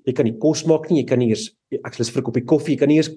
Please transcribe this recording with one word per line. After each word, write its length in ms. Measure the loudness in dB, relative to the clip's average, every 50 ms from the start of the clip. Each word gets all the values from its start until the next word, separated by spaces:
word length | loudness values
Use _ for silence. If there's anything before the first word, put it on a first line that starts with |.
| -6
jy 80 | -4 0
kan 120 | 0 0
nie 120 | 0 0
kos 280 | 0 0 0 0 0 2
maak 240 | 2 2 2 2 0
nie, 120 | 0 0 2
jy 40 |
kan 120 | 2 0 2
nie 100 | 2 2
eers, 200 | 0 -2 -4 -10 _ _ _ -10 -10 -8 -8
ek 140 | -8 -6 -6
is 100 | -6 -4
vir 120 | -4 -4
'n 40 | -4
koppie 200 | -2 -2 -2 0
koffie, 300 | 2 2 2 2 0 0
jy 40 | 2
kan 80 | 2 4
nie 80 | 4
eers 120 | 4 2 0 -2